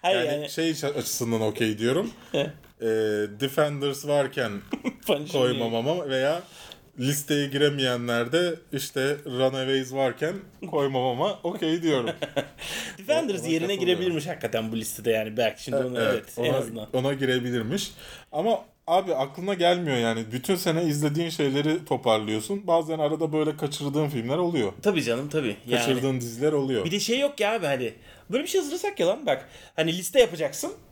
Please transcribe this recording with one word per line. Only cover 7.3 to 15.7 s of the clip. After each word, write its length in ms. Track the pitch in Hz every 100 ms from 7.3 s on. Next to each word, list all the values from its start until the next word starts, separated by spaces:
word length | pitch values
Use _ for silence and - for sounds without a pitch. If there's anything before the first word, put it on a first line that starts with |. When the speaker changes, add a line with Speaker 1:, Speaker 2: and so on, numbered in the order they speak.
| 147 143
Speaker 2:
giremeyenler 840 | 139 147 143 131 123 120 117 117
de 240 | 160 180 165 -
işte 440 | 139 - 139 135 143 -
Runaways 680 | 127 131 131 131 135 127
varken 400 | 135 131 117 156 196 - - 185
koymamama 680 | 156 139 131 131 123 185 -
okey 380 | 170 180 160 170
diyorum. 280 | 165 139 113 - - 139 131 -
Speaker 1:
<laughs> 420 | - - - -
Defenders 440 | 190 311 285 185
Speaker 2:
Ona 60 | 160
Speaker 1:
yerine 200 | 160 175
Speaker 2:
katılıyorum. 120 | 196
Speaker 1:
girebilirmiş 480 | 180 175 180 160 151
hakikaten 440 | 156 113 113 110
bu 40 | 113
listede 340 | 107 - 113
yani. 260 | 110 110 110
Belki 260 | 113 -
şimdi 140 | -